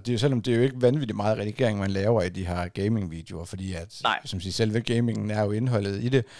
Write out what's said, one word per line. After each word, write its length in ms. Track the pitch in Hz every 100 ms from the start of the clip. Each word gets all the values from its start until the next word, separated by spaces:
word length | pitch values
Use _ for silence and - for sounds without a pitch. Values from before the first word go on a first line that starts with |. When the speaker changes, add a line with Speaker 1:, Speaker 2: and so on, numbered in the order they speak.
| 113
Speaker 1:
det 60 |
er 20 |
jo, 60 | 120
selvom 220 | 139 127
det 120 | 123
er 40 | 117
jo 60 |
ikke 180 | 135 127
vanvittigt 340 | 123 147 123 101
meget 220 | 104 110
redigering, 420 | 104 107 120 101
man 120 | 98
laver 300 | 98 101 113
i 80 | 90
de 160 | 90 87
her 220 | 87 87
gaming-videoer, 800 | - 101 113 90 82 80 80 87
fordi 280 | 95 95
at, 260 | 85 85 -
Speaker 2:
Nej. 160 | 120 98 -
Speaker 1:
som 160 | 92
siger, 120 | 92
selve 280 | 87 110 110
gamingen 500 | 113 117 120 107 104
er 120 | 107
jo 80 | 104
indholdet 520 | 107 127 113 101 101
i 60 | 120
det. 160 | 131 - -